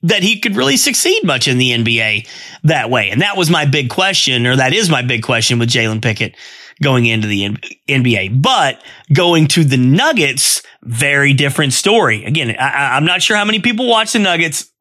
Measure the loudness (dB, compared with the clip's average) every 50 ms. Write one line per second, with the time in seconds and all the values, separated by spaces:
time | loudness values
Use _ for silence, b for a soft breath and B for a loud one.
0 | 0 0 0 2 2 0 0 0 -2 -4 -2 0 0 0 0 0 0 0 -2 0
1 | 0 0 0 0 0 0 -2 0 0 -2 0 0 0 0 0 0 0 0 0 0
2 | 0 0 -2 -4 -6 B B B B B B B B 0 2 2 0 0 0 0
3 | 0 0 0 0 0 0 0 0 0 2 2 2 2 0 0 0 -2 -2 -2 -2
4 | 0 0 0 0 -2 0 0 0 0 0 2 2 2 2 0 0 0 0 0 0
5 | 0 -2 -2 -4 -2 -2 -2 0 0 0 0 0 0 0 0 0 0 -2 -2 -2
6 | -2 -2 -2 -2 -4 -8 B B B B B B B B B B 0 0 2 2
7 | 2 2 0 -2 -2 -2 -2 -4 -4 -4 -6 -8 -10 -14 -18 _ _ -2 0 0
8 | 2 2 2 0 0 -2 -2 0 0 2 2 2 0 0 -2 -4 B B B B
9 | B B 2 2 4 4 4 4 4 4 4 2 2 2 2 2 4 4 4 4
10 | 2 2 2 2 0 0 0 -2 -2 -2 -2 -4 B B B B _ -10 -6 -2
11 | -2 0 2 2 2 2 2 2 0 0 0 -2 -2 -2 -2 -2 0 2 2 4
12 | 2 2 0 -2 -4 -4 -4 -2 -2 -4 -4 -2 -4 -2 -2 -2 -2 0 0 0
13 | 0 0 0 0 0 0 0 0 0 0 -2 -2 -2 -2 -2 -2 0 2 2 2
14 | 0 0 0 0 0 0 0 0 0 -2 -4 -8 -10 _ _ _